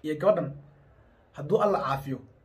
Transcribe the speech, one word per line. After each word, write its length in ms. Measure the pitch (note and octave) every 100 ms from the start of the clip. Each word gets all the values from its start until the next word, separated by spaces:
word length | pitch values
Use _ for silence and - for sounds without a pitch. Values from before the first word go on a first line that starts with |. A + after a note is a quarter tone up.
iyo 120 | D3+ D3+
gabadhan, 320 | F#3+ F3 C#3 - - - - - - _ _
hadduu 300 | - D3 G#3+
Alla 160 | G#3 F3+
caafiyo 380 | - C3+ C3+ C3 - -